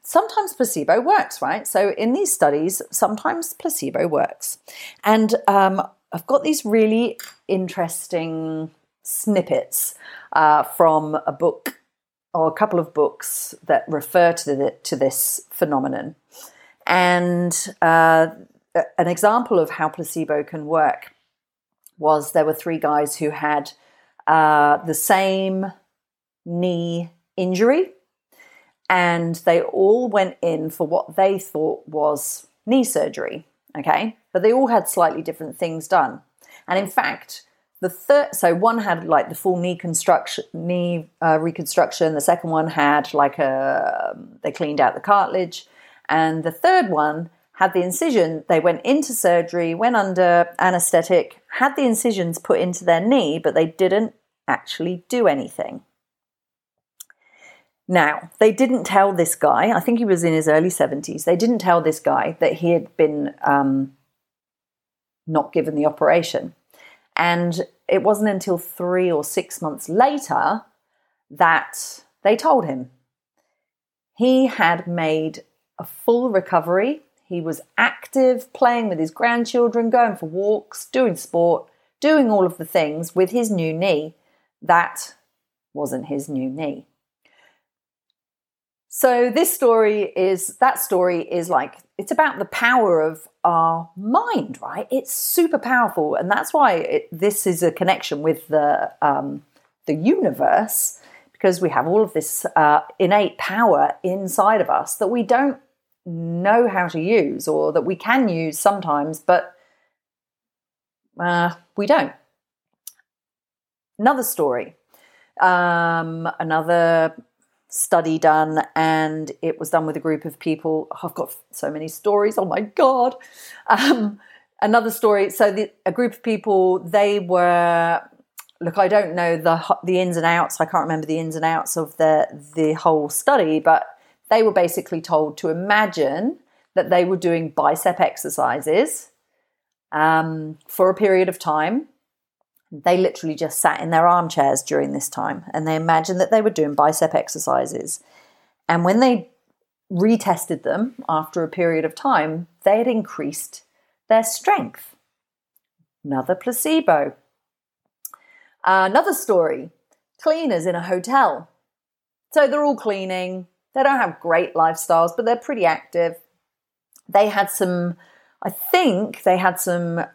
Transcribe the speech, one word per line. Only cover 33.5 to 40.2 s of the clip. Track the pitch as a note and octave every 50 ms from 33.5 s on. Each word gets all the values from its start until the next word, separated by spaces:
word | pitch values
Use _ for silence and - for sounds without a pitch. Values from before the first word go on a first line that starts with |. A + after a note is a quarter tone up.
| _ _ _ _ - D3
okay? | C#3+ E3 D3+ - G#3 A3+ A3 _ _ _
But | - F#3 F3+
they | A3 A#3
all | C4 C4+ A3+
had | A#3 G#3+ F3 -
slightly | - G3 E3+ D#3 D3 D3+
different | D#3+ E3 D#3 - D#3+ D3+ - -
things | F3+ E3 D#3+ D#3+ C#3+ -
done. | G3 F3 D3+ C3 - - _ _ _ _ _ _ - - - -
And | F3+ F#3+
in | G3+ G3
fact, | - - - D3 D3+ - - - - - - _ _ _ _ _ _ -
the | F#3 F#3
third, | F3+ - - - C#4+ D4 C#4+ - -
so | - - E3+ E3+
one | F3 G3 A3+ A3+ A#3
had, | G#3+ G3+ E3+ E3 E3+ E3
like, | D#3+ C#3+ - -
the | E3
full | - - F#3+ F#3 F3
knee | F3 F3+ F3+
construction, | F3 - F3 E3 D#3+ - - F3 -